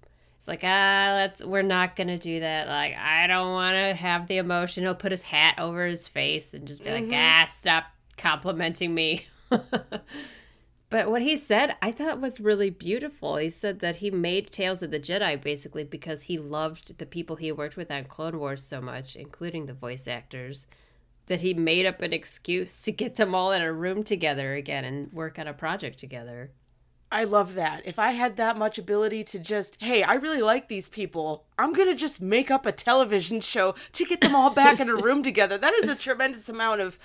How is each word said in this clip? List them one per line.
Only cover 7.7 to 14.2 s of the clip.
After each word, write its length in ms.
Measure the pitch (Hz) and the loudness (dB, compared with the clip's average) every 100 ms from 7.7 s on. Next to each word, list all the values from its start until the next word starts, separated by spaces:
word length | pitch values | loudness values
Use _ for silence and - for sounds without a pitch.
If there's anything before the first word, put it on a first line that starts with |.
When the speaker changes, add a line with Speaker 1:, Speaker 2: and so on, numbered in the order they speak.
| 160 - _ _ - | 0 -2 _ _ -4
Speaker 1:
complimenting 800 | 170 151 180 170 165 165 175 165 | -2 0 -2 -2 -4 -2 -2 0
me." 320 | 160 170 - - - | 0 -2 -6 -20 -2
<laughs> 100 | 233 - 202 - 214 - 294 - - - _ _ _ _ | -2 0 -6 -6 -14 -14 -16 -16 -18 -20 _ _ _ _
But 200 | 220 202 | 0 2
what 140 | 233 | 0
he 140 | 269 294 | 0 -2
said, 380 | - 214 285 - | 2 2 2 0
I 100 | 208 | -4
thought 300 | 233 320 254 | -2 -4 -4
was 180 | 262 254 | -4 -2
really 300 | 208 202 196 | 0 2 0
beautiful. 680 | 175 170 233 294 - 147 147 | -2 -4 -4 -4 -8 -4 -2
He 120 | 160 | -4
said 300 | - 208 190 | -4 -6 -4
that 160 | 170 165 | -4 -4
he 160 | 202 | -4
made 400 | 190 | -2